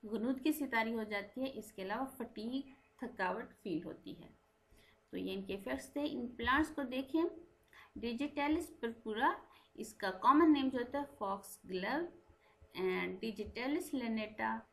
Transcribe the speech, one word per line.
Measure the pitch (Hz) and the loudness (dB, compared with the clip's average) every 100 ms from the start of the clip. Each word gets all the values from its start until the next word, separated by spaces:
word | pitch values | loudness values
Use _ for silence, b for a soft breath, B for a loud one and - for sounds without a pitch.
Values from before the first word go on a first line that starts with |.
गुनूदगी | 220 214 226 262 311 | -4 -2 0 2 2
सी | 302 285 | 2 2
तारी | 233 220 | 2 2
हो | 233 | 0
जाती | 214 208 202 - | -2 -2 -4 -4
है। | 262 | -4
इसके | - 208 - | -4 -12 -8
अलावा | 190 220 | -4 -2
fatigue, | 262 - 233 - 220 262 - B B _ | -4 -6 -10 -6 -4 -4 -6 B B _
थकावट | 247 - 185 196 - | -10 -2 0 0 -6
feel | - 220 160 | -10 -4 -2
होती | - - - | -4 -10 -12
है। | 165 - - _ _ _ b b b _ | -14 -16 -20 _ _ _ b b b _
तो | 180 | -6
ये | 185 | -4
इनके | 190 190 | -4 -4
effects | 196 254 269 - 285 | -6 -4 -6 -6 -4
थे | |
इन | 294 - 240 | -2 -2 -6
plants | - 240 269 311 | -4 2 4 4
को। | - | 0
देखें, | 262 262 269 320 359 - - _ _ B B - | -4 -4 0 2 0 -2 -18 _ _ B B -8
Digitalis | 226 240 294 294 285 311 339 - | -4 -2 -4 0 2 2 0 -6
purpura, | 233 233 - 214 277 - - B B - | -6 -6 -6 2 2 2 -6 B B -12
इसका | - - 196 | -12 -4 -4
common | - 247 285 330 | 4 8 10 10
name | 294 269 | 8 6
जो | 262 | 2
होता | 240 285 | 0 -2
है | |
फॉक्स | 285 - 202 196 - - - | -4 -4 -2 -2 -6 -18 -6
glove, | 185 196 269 349 - - - b b - - | -2 0 0 -2 -8 -20 -20 b b -16 -2
and | 185 185 180 185 | 0 0 -2 -4
Digitalis | 226 208 202 - 254 311 339 | -4 -4 -6 -4 0 0 0
lanata | 277 233 220 214 - 220 226 - | -2 0 0 -2 -2 -2 -2 -6